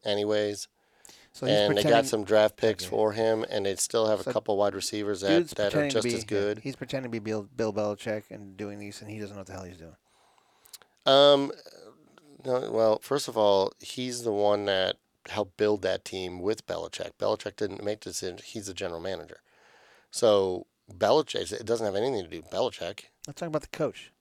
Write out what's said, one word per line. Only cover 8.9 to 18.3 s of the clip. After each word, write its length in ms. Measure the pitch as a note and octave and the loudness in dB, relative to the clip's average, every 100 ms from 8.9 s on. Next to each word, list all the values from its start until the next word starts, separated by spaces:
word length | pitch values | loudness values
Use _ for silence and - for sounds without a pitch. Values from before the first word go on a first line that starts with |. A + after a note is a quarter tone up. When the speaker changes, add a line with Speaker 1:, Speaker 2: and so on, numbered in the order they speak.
| G2+ | -14
Speaker 2:
and 100 | G#2 | -14
he 80 | G#2+ | -12
doesn't 160 | G2+ G2+ | -10 -12
know 40 | |
what 60 | F#2+ | -14
the 60 | |
hell 120 | F#2+ | -12
he's 120 | F2+ F2+ | -14 -16
doing. 180 | E2 - _ _ _ _ _ _ - - _ _ - | -20 -20 _ _ _ _ _ _ -20 -20 _ _ 4
Speaker 1:
Um, 460 | C3+ C#3+ C#3+ C#3 - - - G#2 - _ - _ C#3+ | 8 10 8 4 -6 -16 -20 -20 -20 _ -20 _ -14
no, 260 | C3 B2+ G#2+ | -4 -2 -2
well, 260 | A2 A2 A2 | 2 4 2
first 260 | - C#3 - | 0 -2 -2
of 80 | A#2 | 2
all, 360 | G#2 G2 G2 - | 4 4 2 -4
he's 440 | - - B2+ B2 | -14 -8 -6 -4
the 80 | A#2 | -4
one 320 | G2+ G#2 G#2 | 0 2 2
that 320 | G2+ F#2+ F#2 - _ _ - | 2 0 0 -4 _ _ -8
helped 280 | G#2+ G2 - | -6 -6 0
build 260 | G#2+ G#2 | 0 2
that 220 | F#2 F#2 | 0 -4
team 360 | - F#2+ F#2 F2+ | -6 -8 -8 -6
with 260 | F#2 A2 - | -4 -4 -6
Belichick. 460 | E2+ E2 - F2 _ | -8 -8 -10 -12 _
Belichick 340 | G2+ A2 G#2+ - | -2 -2 -6 -6
didn't 280 | G#2 G2 | -6 -6
make 160 | G#2 G#2+ | -6 -6
the 100 | - | -8
decision. 280 | F2 F#2+ | -8 -8